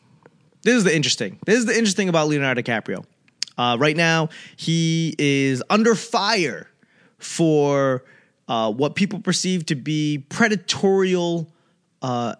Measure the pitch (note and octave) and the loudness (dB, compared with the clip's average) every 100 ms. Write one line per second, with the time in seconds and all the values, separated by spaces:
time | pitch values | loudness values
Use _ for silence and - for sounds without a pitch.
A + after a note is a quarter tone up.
0 | _ _ _ _ _ _ - B3 F3 D#3 | _ _ _ _ _ _ 2 4 4 2
1 | - - G2+ - - A#3+ A3 A3+ A3 F#3 | 0 -2 -6 -6 0 2 2 0 0 0
2 | F#3+ E3 D3+ D3 C3+ B2 A#2 A2 - F2+ | 0 2 2 0 0 -2 -2 -2 -4 -8
3 | - _ _ - - - A#2+ A#2+ D3+ D#3 | -10 _ _ -16 -12 -2 0 2 2 2
4 | E3 E3 D#3+ - - - - E3 E3 E3 | 2 2 0 -6 -20 -10 -2 0 2 0
5 | E3 - D3 C#3 C3+ B2+ - G#3 A3+ A3 | -2 0 0 2 2 0 0 2 4 2
6 | - A3 G3+ A3+ D3 E2+ - _ _ _ | 0 -2 0 0 -2 -4 -14 _ _ _
7 | _ _ - - E3 D3+ C#3+ C#3 C3+ B2+ | _ _ -10 0 2 4 2 2 0 -2
8 | - - _ _ - A#2 A2 A#2 D3 - | -6 -20 _ _ -6 -2 -2 0 -2 0
9 | F#3 E3+ - E3+ F#3 F#3 D#3 D3 C3+ D#3 | -2 -2 -4 -2 -2 -2 -2 -6 -4 -2
10 | D3+ D3 - - A3+ G#3 - - G3 F#3+ | -2 -4 -6 -2 0 0 -4 -2 2 2
11 | F#3 F3+ F3 E3+ D#3+ _ _ _ _ _ | 2 0 0 -4 -6 _ _ _ _ _
12 | C3 B2 A#2+ - | -6 -4 -4 -8